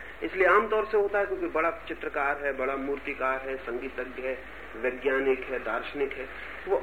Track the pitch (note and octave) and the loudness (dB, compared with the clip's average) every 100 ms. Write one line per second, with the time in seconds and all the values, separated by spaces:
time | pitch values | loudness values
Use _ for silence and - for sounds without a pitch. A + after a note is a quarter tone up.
0 | - - E3 F#3 F#3 G3+ A3 G#3+ G#3 G#3+ | -14 -8 -2 4 8 8 6 2 4 4
1 | G3+ G3+ G3 F#3+ E3 D#3 E3 D#3+ - - | 4 2 2 0 0 2 0 0 -6 -8
2 | D#3 D3+ C#3 C#3+ C#3+ C3 C3 C3+ C#3 C#3 | -4 0 0 0 -2 0 0 0 -2 -4
3 | C#3+ C3+ C3 C3 C3+ C3 - A#2+ C3+ B2+ | -4 -2 0 0 -2 -6 -4 -4 -4 -6
4 | B2+ B2+ C3 B2+ - - - A2+ B2 B2+ | -8 -6 -4 -4 -8 -14 -14 -4 -2 0
5 | C3+ C3+ C3+ C3 C#3 B2 A2 A#2 - D3 | 2 4 4 2 0 -4 -2 -2 -4 -2
6 | C3+ C3 - - - - F#3 G3 | -2 -2 -8 -10 -12 -10 0 2